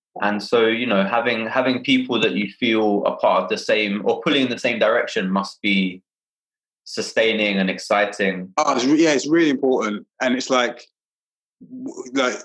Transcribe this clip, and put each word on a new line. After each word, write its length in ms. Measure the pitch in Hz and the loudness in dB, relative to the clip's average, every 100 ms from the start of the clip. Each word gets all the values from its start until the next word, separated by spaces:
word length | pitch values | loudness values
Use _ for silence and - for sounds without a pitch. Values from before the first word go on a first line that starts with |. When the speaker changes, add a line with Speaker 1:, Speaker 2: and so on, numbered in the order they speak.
| _ - | _ -6
Speaker 1:
And 220 | 101 104 | -4 -4
so, 240 | - 117 113 | 0 2 4
you 200 | 113 123 | 2 0
know, 180 | 98 | 0
having, 420 | 98 117 120 113 113 | 2 0 0 -2 -2
having 360 | 131 131 123 | 0 0 0
people 380 | 135 131 127 113 | 2 2 2 0
that 120 | 107 | 0
you 180 | 92 101 | 0 -4
feel 540 | - 120 110 107 101 - | -4 0 2 2 2 0
are 100 | - | 0
part 260 | 107 95 | 2 2
of 40 | 92 | 0
the 100 | 104 | -4
same 440 | - 110 104 101 | 0 0 0 -2
or 160 | 98 107 | -2 0
pulling 220 | 165 139 | 0 0
in 80 | 127 | 0
the 80 | 117 | -2
same 200 | 123 110 | -4 0
direction 520 | 107 117 - 110 95 | 2 2 0 -4 -2
must 320 | 98 95 - | -2 -4 -4
be 400 | 104 98 92 90 _ _ _ _ _ _ _ _ | 0 0 0 -6 _ _ _ _ _ _ _ _
sustaining 720 | - - - - 113 107 104 98 | -14 -8 -4 2 2 2 0 0
and 120 | 95 | 0
exciting. 840 | - - 104 104 - 98 90 92 - | -2 0 0 0 0 -2 -2 -6 -2
Speaker 2:
Oh, 180 | 151 | 0
it's 100 | 127 | 2
re-, 180 | 131 151 | 2 4
yeah, 80 | 160 | 4
it's 160 | 135 143 | 2 2
really 220 | 170 156 | 2 2
important. 560 | 131 131 127 107 104 - - | 2 0 0 -2 -6 -10 -4
And 140 | 127 | -2
it's 160 | 123 - | -2 0
like, 360 | 131 120 - - _ _ _ _ _ _ _ | 0 0 -4 -18 _ _ _ _ _ _ _
w-, 500 | - - 131 - 127 | -18 -14 -12 -12 -6
like, 240 | 131 123 - | -2 -2 -2